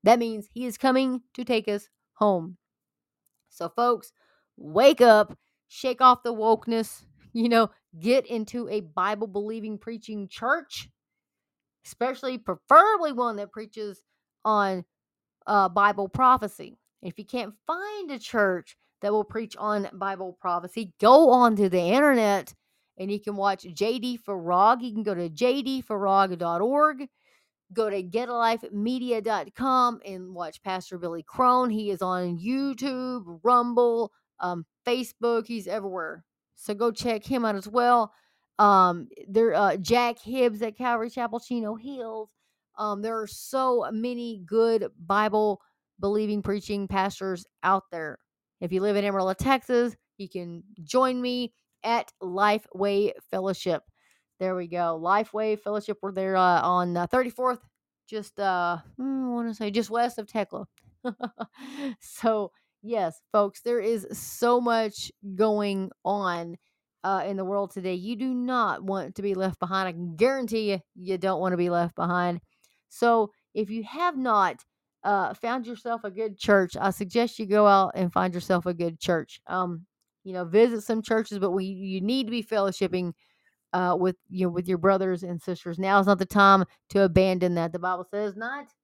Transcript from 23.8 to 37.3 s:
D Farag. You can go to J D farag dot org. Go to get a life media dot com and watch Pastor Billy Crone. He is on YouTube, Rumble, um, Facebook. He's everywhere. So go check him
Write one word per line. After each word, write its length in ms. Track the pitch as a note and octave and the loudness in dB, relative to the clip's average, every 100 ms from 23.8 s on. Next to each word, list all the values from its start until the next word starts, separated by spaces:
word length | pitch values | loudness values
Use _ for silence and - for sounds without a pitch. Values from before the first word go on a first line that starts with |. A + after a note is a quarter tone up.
| G#3 B3 | -4 -2
D 180 | B3 A#3+ | -6 -10
Farag. 640 | - G3 E3+ F3+ G#3 B3 | -8 -8 0 4 6 4
You 100 | A#3+ | -2
can 120 | G#3+ | -6
go 100 | G#3 | -4
to 160 | F3 F3 | -4 -6
J 320 | D3+ B3 C4+ | 0 0 0
D 200 | B3+ C4 | -2 -6
farag 560 | - G#3 G3 G3 F#3+ F3 | -4 -2 2 4 2 0
dot 240 | E3+ E3+ | -2 0
org. 460 | A3 C#4+ D4+ C4 C#4+ _ _ _ _ _ _ | 0 4 2 2 -14 _ _ _ _ _ _
Go 180 | F#3+ A3 | -4 -2
to 120 | G3 | -2
get 280 | F3+ G#3 A#3+ | -4 -6 -4
a 40 | |
life 300 | A#3+ A3+ A3+ - | 0 0 0 -6
media 500 | G3+ G#3+ B3+ B3 A3+ | -6 -4 -4 -4 -4
dot 320 | G#3+ G#3 E3 - | -2 -4 -6 -6
com 460 | C4 B3+ B3 A3 - | 0 2 2 -2 -14
and 280 | F#3 F#3 | -14 -14
watch 300 | F3+ E3 - | -10 -12 -10
Pastor 340 | G3 F#3 - F3+ | -6 -6 -8 -10
Billy 260 | E3+ E3+ | -8 -8
Crone. 460 | - - B3+ B3+ B3 | -10 0 4 4 2
He 220 | G#3+ G#3 | -2 -4
is 100 | F#3+ | -4
on 380 | F#3 F3+ F3+ E3+ | -2 -2 -4 -4
YouTube, 1000 | F#3+ C4 C#4 A#3+ C4+ B3+ B3+ B3 F3 E3 | -4 -4 -4 -4 -6 -6 -6 -8 -10 -4
Rumble, 680 | G3+ B3 A#3+ A#3+ A#3+ A#3 A3 _ _ _ | 2 2 2 2 2 2 -4 _ _ _
um, 260 | F3+ F3 D#3+ _ - | -6 -6 -10 _ -4
Facebook. 600 | B3 A#3+ - A#3 A#3 A3+ | -4 -4 -4 -2 -2 -2
He's 200 | A#3 F3 | -10 -6
everywhere. 580 | G#3 G3 F#3 D#3+ E3 _ _ _ _ | -6 -6 -8 -10 -12 _ _ _ _
So 180 | - | -10
go 180 | G3+ A#3 | -2 -2
check 320 | A3 B3 A3 | -2 -4 -4
him 220 | - | -2